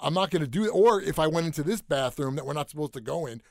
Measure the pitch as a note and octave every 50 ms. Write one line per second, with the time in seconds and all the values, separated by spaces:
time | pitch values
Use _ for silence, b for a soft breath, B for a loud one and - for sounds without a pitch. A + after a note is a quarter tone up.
0 | - C#3+ D#3+ F#3 G3 F#3 - F3 D3+ B2+ A#2 F#3 A3 G#3 - F#3 G3+ A#3 A3 G3
1 | F#3+ - D3+ - D#3 D#3 D#3+ E3+ E3+ E3 D3+ - C#3+ D#3+ A3+ G#3+ - - D#3 C#3
2 | C3+ B2 - - C#3+ C3+ C3+ D3+ C3+ C#3 C#3+ D3+ C#3+ - - D3+ D3+ C#3 - C3+
3 | A2 B2 C#3 E3 E3 B2+ A#2 A#2 b b